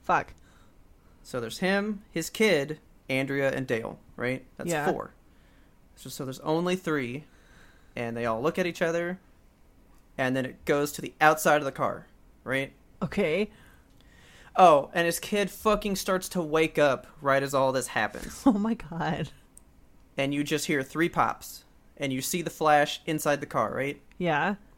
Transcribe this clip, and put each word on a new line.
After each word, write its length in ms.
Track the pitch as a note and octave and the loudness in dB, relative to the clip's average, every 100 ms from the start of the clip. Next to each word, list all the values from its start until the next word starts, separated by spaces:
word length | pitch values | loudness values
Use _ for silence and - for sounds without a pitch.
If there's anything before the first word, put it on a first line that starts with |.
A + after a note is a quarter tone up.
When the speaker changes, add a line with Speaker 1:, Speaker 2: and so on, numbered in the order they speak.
Speaker 1:
Fuck. 320 | - E3 - - - - - - - - - - | 0 0 -2 -16 -20 -20 -20 -20 -20 -20 -20 -20
Speaker 2:
So 180 | - B2+ | -10 -8
there's 180 | A2+ - | -8 -4
him, 440 | F#3 G3 G#3 G3+ - | 0 0 -2 -8 -8
his 180 | E3 D#3+ | -8 -6
kid, 500 | - A3 D#3 C#3+ D#3 _ - - | 0 2 2 0 -8 _ -20 -4
Andrea, 420 | C3 C3+ C#3 C3+ | -2 0 0 0
and 160 | C3 B2+ | 0 -2
Dale, 320 | A#2 - - - - | -4 -4 -12 -18 -8
right? 280 | A#2+ C3 - - | -6 -6 -10 -10
That's 120 | F3 | -4
Speaker 1:
Yeah. 200 | D#3+ D3+ | -2 -2
Speaker 2:
four. 220 | C#3+ G1+ - _ - _ - - _ _ - | -2 -8 -16 _ -20 _ -20 -20 _ _ -20
So, 140 | C3 | -16
so 140 | - | -10
there's 160 | C3 C3 | -10 -8
only 360 | D3+ D#3+ F3 F#3 | -2 -2 0 -2
three. 480 | F3 D3+ A#2+ C3 D3+ - - - - - - - | -2 -2 -4 -10 -14 -20 -20 -20 -20 -20 -14 -8
And 180 | A#2+ A#2 | -6 -4
they 100 | A#2 | -2
all 160 | A2+ | 0
look 160 | D3 F3 | -2 0
at 80 | F3 | -4
each 160 | E3 | -2
other. 360 | E3 E3+ E3+ F#3 _ - _ _ - - - - _ - | -2 -2 -4 -8 _ -20 _ _ -20 -20 -20 -20 _ -4
And 180 | C3 C3 | -2 0
then 80 | B2+ | -4
it 180 | - | -8
goes 280 | - C#3+ D3 | 0 0 0
to 80 | - | -6
the 120 | - - | -12 4
outside 360 | D3+ D3+ E3+ D3+ | 4 6 4 2
of 80 | |
the 80 | C#3 | 2
car, 340 | C3+ B2 - - - - - | -4 -4 -4 -14 -20 -20 -16
right? 280 | - C3+ C3+ - _ - | -6 -4 -4 -12 _ -8
Speaker 1:
Okay. 480 | E3+ - F3 E3+ G#3+ - - - _ - - - - - - | -6 -2 0 0 -4 -8 -20 -20 _ -20 -20 -20 -20 -20 -4
Speaker 2:
Oh, 360 | - F3+ C#3+ - | 8 10 10 4
and 140 | F3+ E3+ | 0 0
his 120 | E3 | 0
kid 320 | - G#3 F#3+ | -2 -2 -2
fucking 460 | - A3 G#3 G#3 F#3+ | 0 0 0 0 -4
starts 320 | - F#3 - | -2 -2 -2
to 120 | F#3 | -4
wake 360 | D#3 D#3+ D#3+ - | 0 2 2 4
up 280 | D3 B2+ - - | 2 2 -6 -4
right 200 | C#3 C3+ | 2 2
as 120 | C3+ | 2
all 180 | C#3 C3 | 2 2
this 160 | C3 A#2 | 0 -2
happens. 540 | A#2+ G#2+ - - - | -2 -2 -4 -12 2
Speaker 1:
<laughs> 40 | C#4 | 2
Oh 60 | |
my 220 | G3+ G#3+ | 2 0
God. 560 | A3+ - E3 D#3 D3 D#3 - _ - - - - - - - | -4 -6 -4 -4 -2 -6 -10 _ -20 -20 -20 -20 -20 -12 -4
Speaker 2:
And 160 | C#3 | -2
you 100 | C#3+ | -2
just 220 | C#3+ D3+ - | -2 -2 0
hear 160 | D3 | -2
three 260 | C3+ D3+ E3+ | -2 -2 0
pops, 560 | F3 A#2 - - - _ - - - | 2 0 -2 -14 -18 _ -20 -20 -8
and 160 | C#3 | -4
you 80 | C3 | -4
see 220 | - F3 | -4 -4
the 80 | E3 | -4
flash 500 | - D#3 D3 D3 - - | 0 4 6 4 -2 -4
inside 340 | D#3 D3+ D3 | -2 0 -2
the 60 | D3+ | -2
car, 280 | C#3 G#2+ | -2 -2
right? 260 | - C#3 D3 - - | -2 -6 -8 -16 -6
Speaker 1:
Yeah. 380 | F3 D3 F3 G3+ - | -2 0 0 -4 -10